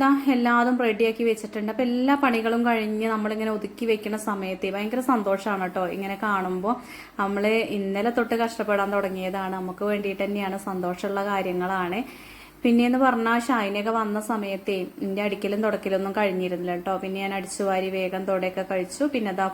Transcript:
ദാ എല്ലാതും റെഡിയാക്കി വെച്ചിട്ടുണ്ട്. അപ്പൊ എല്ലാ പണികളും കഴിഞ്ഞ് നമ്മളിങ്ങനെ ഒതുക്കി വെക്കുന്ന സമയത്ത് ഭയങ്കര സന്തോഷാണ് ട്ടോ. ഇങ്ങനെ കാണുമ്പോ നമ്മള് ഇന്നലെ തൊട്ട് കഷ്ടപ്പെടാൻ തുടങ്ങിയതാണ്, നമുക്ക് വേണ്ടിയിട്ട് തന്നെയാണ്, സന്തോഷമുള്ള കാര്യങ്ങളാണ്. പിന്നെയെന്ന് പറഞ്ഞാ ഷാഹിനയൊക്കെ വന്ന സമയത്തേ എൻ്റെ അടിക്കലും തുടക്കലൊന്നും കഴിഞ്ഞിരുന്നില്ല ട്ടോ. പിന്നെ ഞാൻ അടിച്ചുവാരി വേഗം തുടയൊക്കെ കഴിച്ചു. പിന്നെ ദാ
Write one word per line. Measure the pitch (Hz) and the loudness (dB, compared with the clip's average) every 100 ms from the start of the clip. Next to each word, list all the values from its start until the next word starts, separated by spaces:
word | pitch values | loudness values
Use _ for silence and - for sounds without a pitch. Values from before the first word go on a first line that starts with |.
ദാ | 269 277 277 | 6 4 4
എല്ലാതും | 247 240 240 247 247 233 | 4 4 4 4 4 2
റെഡിയാക്കി | 208 226 226 233 | 2 2 2 0
വെച്ചിട്ടുണ്ട്. | 220 214 220 214 | 0 -4 -4 -4
അപ്പൊ | 220 247 | 0 0
എല്ലാ | 247 262 277 | 2 4 4
പണികളും | 269 233 226 233 240 | 4 2 2 2 4
കഴിഞ്ഞ് | 226 214 214 226 | 2 0 0 0
നമ്മളിങ്ങനെ | 214 214 220 220 214 | 0 -2 -2 -2 -2
ഒതുക്കി | 202 - 233 | -4 -4 0
വെക്കുന്ന | 214 214 214 220 | 0 0 -4 -4
സമയത്ത് | 196 190 185 190 196 | -4 -4 -4 -4 -4
ഭയങ്കര | 214 247 247 | -2 0 2
സന്തോഷാണ് | 240 196 196 214 196 180 | 2 2 0 0 -2 -2
ട്ടോ. | 190 175 180 | -2 -2 -4
ഇങ്ങനെ | 196 196 214 | -6 -4 0
കാണുമ്പോ | 196 185 185 202 247 - - - - | 0 0 -2 -2 -2 -6 -16 -10 -4
നമ്മള് | 196 202 214 226 220 208 | -2 0 2 2 0 -2
ഇന്നലെ | 190 196 233 240 | -2 0 0 0
തൊട്ട് | 233 233 | 0 0
കഷ്ടപ്പെടാൻ | 226 - 208 202 196 202 | 0 -2 0 0 2 0
തുടങ്ങിയതാണ്, | 196 190 185 196 190 190 | 0 -2 -4 -4 -4 -4
നമുക്ക് | 185 180 208 | -6 -2 -2
വേണ്ടിയിട്ട് | 208 202 190 196 | 0 -2 -2 -2
തന്നെയാണ്, | 202 196 196 202 | -2 -2 -4 -4
സന്തോഷമുള്ള | 185 180 180 202 202 202 | -4 -2 -2 -2 -2 0
കാര്യങ്ങളാണ്. | 196 185 180 180 190 175 202 269 - - - - - | 0 0 0 0 0 0 -2 -4 -10 -18 -20 -20 0
പിന്നെയെന്ന് | 247 233 240 254 | 4 6 6 6
പറഞ്ഞാ | 262 233 226 240 240 | 4 4 2 2 2
ഷാഹിനയൊക്കെ | 240 202 202 220 226 | 2 0 0 0 0
വന്ന | 214 208 208 | 0 -2 -2
സമയത്തേ | 220 196 196 208 196 - - 202 | -2 -2 -4 -2 -2 -4 -6 -4
എൻ്റെ | 196 208 | -2 -2
അടിക്കലും | 202 202 202 220 | -2 -2 0 0
തുടക്കലൊന്നും | 208 190 190 196 202 | 0 0 0 0 0
കഴിഞ്ഞിരുന്നില്ല | 202 185 180 175 180 175 190 | 0 2 -2 -2 -2 -2 -2
ട്ടോ. | 185 | -2
പിന്നെ | 190 190 196 | -2 -4 -4
ഞാൻ | 196 | -4
അടിച്ചുവാരി | 185 - 196 185 190 190 | -6 -4 0 0 0 -2
വേഗം | 185 185 190 | -2 -2 -2
തുടയൊക്കെ | 185 185 185 185 | 0 0 -2 -2
കഴിച്ചു. | 190 180 - 285 | -2 -2 -2 0
പിന്നെ | 254 208 190 | 0 -2 0
ദാ | 190 | -2